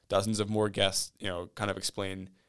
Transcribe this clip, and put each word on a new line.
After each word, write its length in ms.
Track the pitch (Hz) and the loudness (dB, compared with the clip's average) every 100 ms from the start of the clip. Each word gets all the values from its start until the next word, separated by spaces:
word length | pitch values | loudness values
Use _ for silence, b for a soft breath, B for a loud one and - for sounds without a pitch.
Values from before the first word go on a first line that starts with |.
| b | b
dozens 300 | 98 104 104 | 2 2 0
of 100 | 104 | 0
more 180 | 107 107 | 2 0
guests, 440 | 98 98 - - - | 4 2 2 -4 -6
you 80 | 104 | -6
know, 220 | 87 90 - | -6 -8 -4
kind 160 | 101 | -2
of 60 | 98 | -2
explain 520 | - - 98 95 92 - | -4 -4 -4 -6 -12 -16